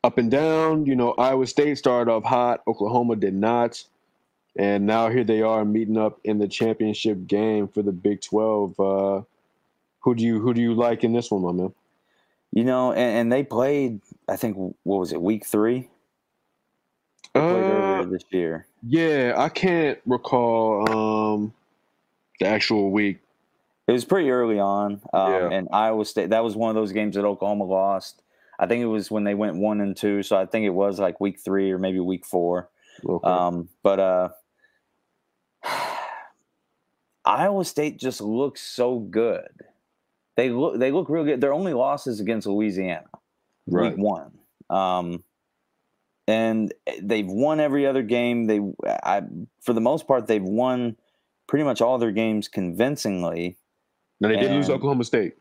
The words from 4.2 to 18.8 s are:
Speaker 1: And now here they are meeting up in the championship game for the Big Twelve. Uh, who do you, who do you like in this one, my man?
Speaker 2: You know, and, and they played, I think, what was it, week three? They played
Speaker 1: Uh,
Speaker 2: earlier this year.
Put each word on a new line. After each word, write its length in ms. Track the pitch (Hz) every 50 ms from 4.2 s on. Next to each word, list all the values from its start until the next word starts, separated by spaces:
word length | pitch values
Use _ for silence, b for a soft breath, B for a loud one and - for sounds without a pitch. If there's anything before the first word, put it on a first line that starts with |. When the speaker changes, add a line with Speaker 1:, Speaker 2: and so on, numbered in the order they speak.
| _ _ _ _ _ _ _
Speaker 1:
And 300 | - 101 101 101 101 101
now 220 | 104 110 113 113 113
here 140 | 117 127 117
they 180 | 104 113 110
are 220 | 110 110 113 110 107
meeting 320 | 104 104 110 113 101 110 110
up 220 | 110 107 - - _
in 140 | 107 107 104
the 100 | 104 98
championship 800 | - - 117 113 110 - 110 107 104 - - 113 104 92 92
game 420 | 92 101 101 107 110 110 104 101 95
for 140 | _ 107
the 100 | 101 101
Big 280 | 95 87 90 101 104 95
Twelve. 580 | - - - 107 110 110 107 104 101 92 82 -
Uh, 440 | 98 98 95 98 98 98 98 95 110 _ _ _ _ _ _ _ _ _ _ _ _ _ _ _
who 140 | - 127 123
do 80 | 117 113
you, 160 | 117 113 110
who 140 | 107 120 120
do 60 | 117
you 140 | 120 117 113
like 280 | 113 120 120 117 113 -
in 80 | 113
this 180 | 117 120 117 -
one, 120 | 110 98
my 100 | 92 87
man? 200 | 87 90 90 95 - _ _ _ _ _ _ _ _ _ _ _ _ _ _ _
Speaker 2:
You 120 | - - 117
know, 280 | 131 127 127 127 127
and, 240 | - - 123 120 104 117
and 140 | 117 117
they 100 | 123 135
played, 580 | 143 135 - 110 127 139 147 143 139 123 110 98 _ _ - _ _ -
I 80 | 95
think, 200 | - - 113 98
what 420 | 98 95 92 - _ _ 85 98 98
was 120 | 90 82
it, 80 | 82 80
week 240 | 87 95 110 107 -
three? 420 | - - 104 107 113 123 127 127 - _ _ _ _ _ _ _ _ _ _ _ _ _ _ _ _ _ _ _ _ _ _ _ _ _ _ - - _
They 60 | 135
played 240 | 151 170 185 185 190
Speaker 1:
Uh, 40 | 190
Speaker 2:
earlier 360 | 190 196 196 196 196 190 -
this 200 | 90 - 90 - _
year. 360 | - 92 87 80 82 80 - _ _ _